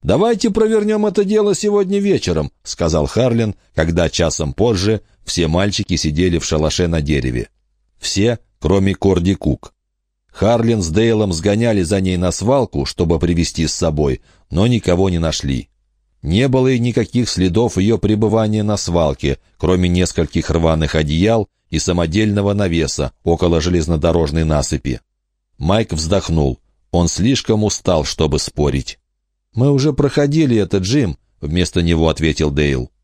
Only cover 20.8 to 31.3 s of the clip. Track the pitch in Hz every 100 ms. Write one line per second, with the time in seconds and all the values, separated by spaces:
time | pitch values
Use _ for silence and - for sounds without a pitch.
20.8 | 76 80 76 78 98 113 101 _ _ 80
21.8 | - 87 85 90 107 101 101 101 98 82
22.8 | 76 - 69 _ - 82 87 85 85 87
23.8 | 78 82 82 82 78 76 80 76 69 73
24.8 | 69 60 _ _ _ _ _ _ 76 104
25.8 | 113 80 80 98 - 82 69 64 _ _
26.8 | _ 87 85 - 107 135 - 110 107 -
27.8 | - 85 73 - 78 71 - - 73 67
28.8 | 64 - _ _ _ _ _ 110 135 143
29.8 | 143 143 143 - 143 151 147 113 95 101
30.8 | 92 139 110 71 _